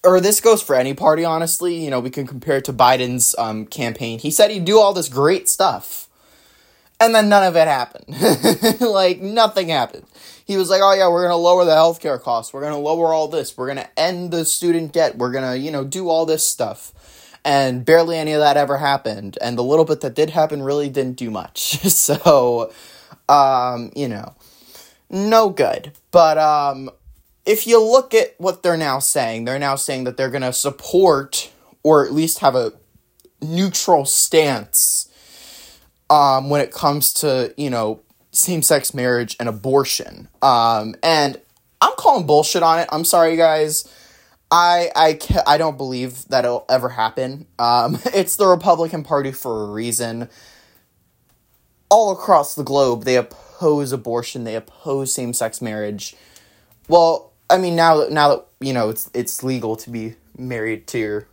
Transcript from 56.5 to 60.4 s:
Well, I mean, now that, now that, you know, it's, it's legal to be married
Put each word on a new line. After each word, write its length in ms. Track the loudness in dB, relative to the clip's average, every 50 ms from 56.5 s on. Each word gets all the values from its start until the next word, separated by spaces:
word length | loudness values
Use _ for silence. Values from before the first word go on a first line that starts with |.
| _ _ _ _ _ _ _
Well, 440 | 4 4 6 6 4 2 -2 -6 _ _ _ _ _
I 80 | 2
mean, 180 | 2 2 -2 0
now 220 | 2 4 4 4
that, 140 | 4 2 0
now 180 | 0 2 4 2
that, 160 | 2 0 -4 _ _ _
you 140 | -8 -4 -2
know, 160 | -2 -2 -4
it's, 200 | -4 -8 -12 -8 -8
it's 300 | -6 -6 -6 -8 -8 -6
legal 320 | -6 -6 -6 -6 -8 -8
to 120 | -8 -10 -14
be 260 | -12 -12 -12 -12 -16 _ _ _ _
married 500 | -16